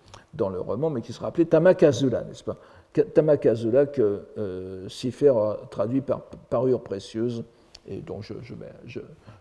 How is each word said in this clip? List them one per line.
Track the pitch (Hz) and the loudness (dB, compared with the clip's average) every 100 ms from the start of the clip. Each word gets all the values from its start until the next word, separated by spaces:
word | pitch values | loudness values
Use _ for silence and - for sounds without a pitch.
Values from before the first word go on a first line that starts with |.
| _ - _ | _ -20 _
dans | - 98 | -4 -4
le | 92 | -4
roman, | - 104 160 | -6 -4 -4
mais | 131 | -4
qui | - | -8
sera | - 110 | -8 -6
appelée | 170 160 | 0 4
Tamakazura, | 160 175 - 160 117 131 107 | 6 6 6 4 4 0 0
n'est-ce | - - | -6 -12
pas ? | - - - - _ | -10 -12 -12 -20 _
Ka-, | 156 143 | 0 2
Tamakazura | - 151 143 127 113 113 127 143 | 4 4 4 4 2 2 2 2
que, | 131 104 98 - - | 2 0 0 -8 -10
euh, | 101 92 92 95 98 | -8 -8 -10 -12 -12
Cipher | - 127 - 143 | -8 -8 2 4
a | 117 107 - - | 4 0 -4 -8
traduit | - 110 135 | -6 -2 -2
par | 131 113 - - - | -2 -6 -8 -20 -6
parure | 123 131 120 | -2 0 0
précieuse, | - 98 - 110 120 117 117 _ _ - - | -2 -10 -8 -6 -4 -6 -10 _ _ -20 -14
et | 98 | -14
donc | - 98 | -12 -12
je, | 107 - | -12 -14
je, | 120 117 - - - | -14 -16 -16 -18 -16
je, | - - 151 - - | -16 -16 -20 -20 -20